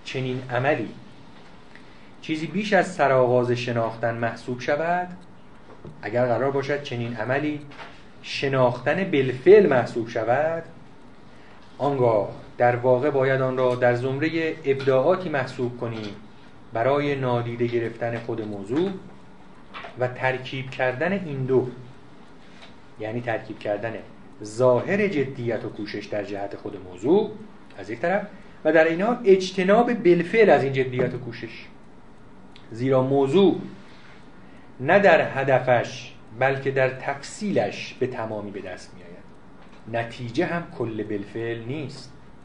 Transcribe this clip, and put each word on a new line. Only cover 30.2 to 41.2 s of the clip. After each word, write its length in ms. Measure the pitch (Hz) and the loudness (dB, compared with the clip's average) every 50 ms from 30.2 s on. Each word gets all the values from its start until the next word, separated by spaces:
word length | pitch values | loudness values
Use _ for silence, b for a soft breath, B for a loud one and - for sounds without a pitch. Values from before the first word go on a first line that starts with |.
| 170 - - 226 220 190 | 4 2 4 6 8 8
از 140 | 151 135 131 | 8 6 6
این 100 | 135 135 | 2 0
جدیت 400 | 131 127 123 123 127 127 120 123 | 0 0 0 0 0 0 0 -2
و 40 | 120 | -6
کوشش، 480 | 123 - - - - 107 - - - - - - - - - - - - - - - - - - - - - - - - | -8 -10 -10 -10 -12 -12 -12 -14 -18 -18 -20 -20 -20 -20 -20 -20 -20 -20 -20 -20 -20 -20 -20 -20 -20 -20 -20 -20 -18 -16
زیرا 300 | 110 110 123 135 135 131 | -8 -4 0 2 4 4
موضوع 580 | 131 131 139 139 139 135 147 190 202 175 - - - - - B B B B B B B B B B - - - - - - - - - - - | 4 4 4 4 4 4 6 6 6 6 4 2 -4 -10 -14 B B B B B B B B B B -20 -20 -20 -20 -20 -20 -20 -20 -20 -14 -8
نه 200 | 127 143 180 202 | 0 4 4 6
در 380 | 196 185 165 151 135 117 - 135 | 8 8 6 6 4 0 -2 -2
هدفش 760 | 135 139 131 123 - 131 123 117 113 - - - - - - - - - 110 113 | 2 4 4 4 4 4 4 4 2 -2 -8 -12 -14 -16 -16 -18 -18 -18 -4 0
بلکه 320 | 131 135 139 135 - 135 | 0 0 2 0 -2 -2
در 180 | 131 139 131 131 | 2 2 2 2
تفصیلش 1040 | 131 - - 143 143 - - - - - 214 202 160 123 107 98 - - - - - - | 0 -4 -6 -6 -6 -6 -8 -14 -12 -8 -6 -2 0 0 0 0 -4 -8 -12 -12 -4 -4
به 80 | 127 120 | -4 -4
تمامی 440 | 123 120 113 110 110 104 101 101 | -2 -6 -6 -6 -6 -8 -8 -8
به 100 | 98 101 | -10 -10
دست 300 | 92 92 90 85 - - - | -10 -10 -12 -14 -14 -18 -20
می‌آید. 1120 | - - - - - - - - - - - - - - - - - - 110 113 113 117 | -20 -20 -18 -20 -20 -20 -20 -20 -20 -20 -20 -20 -20 -20 -20 -20 -18 -14 -6 -4 -4 -4
نتیجه 400 | 117 - - 127 117 107 151 180 | -4 -8 -10 -10 -6 -2 -2 -2
هم 180 | 156 165 175 165 - - - | 0 -2 -4 -6 -8 -6 -6
کل 260 | 123 113 110 107 104 | -6 -4 -4 -6 -6
بالفعل 560 | 101 107 101 | -4 -6 -6